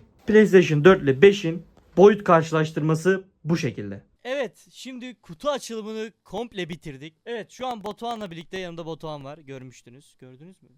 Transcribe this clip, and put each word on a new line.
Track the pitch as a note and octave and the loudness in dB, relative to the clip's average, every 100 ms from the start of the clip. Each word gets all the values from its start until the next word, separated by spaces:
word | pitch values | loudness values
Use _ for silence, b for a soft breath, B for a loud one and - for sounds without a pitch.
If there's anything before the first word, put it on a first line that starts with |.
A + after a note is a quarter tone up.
| _ _ - | _ _ 2
PlayStation | G#3+ G3 F#3 D3+ D3 | 4 6 6 4 6
dört | D#3+ F#3+ | 6 6
ile | C#3+ C3 | 2 4
beşin | G3 G3 E3 E3+ - _ _ F3 | 4 4 -2 -8 -12 _ _ 6
boyut | G#3 G#3 | 6 6
karşılaştırması | - E3 D#3+ D#3+ D#3 D#3+ D#3 D#3+ F3+ F#3+ - _ | 4 2 2 -2 -2 -2 -2 0 0 -2 -4 _
bu | D3+ E3 | -4 -2
şekilde. | B2+ - G2+ G2 - _ | -4 -6 -12 -14 -18 _
Evet, | A#3+ C#4 A#3 - _ | -8 -6 -8 -10 _
şimdi | - B3 B3+ B3+ | -20 -18 -16 -16
kutu | G#3+ - E3 C#4+ | -18 -20 -8 -6
açılımını | C#4 - A3+ G#3+ A3 A3 - | -6 -6 -12 -10 -10 -12 -14
komple | _ F#3 A#3 G3 E3 | _ -12 -10 -10 -10
bitirdik. | E3+ D#3+ C3 D#3 _ A3 | -12 -16 -16 -18 _ -14
Evet, | A#3 F#3 | -12 -14
şu | - B3+ | -12 -10
an | A#3 | -10
Batuhan'la | G3+ G3+ A#3 A#3 G#3 | -12 -12 -12 -10 -12
birlikte, | E3 D#3+ F#3+ | -16 -14 -12
yanımda | F3+ E3+ E3 | -12 -12 -14
Batuhan | D#3+ D#3+ D3+ | -12 -12 -14
var. | C3+ D3+ | -16 -18
Görmüştünüz. | C#3 C3+ B2+ B2 - B2+ D3 _ | -18 -18 -18 -20 -20 -20 _ _
Gördünüz | B2+ B2+ E3 F#3+ | -20 -20 -20 _
mü? | _ | _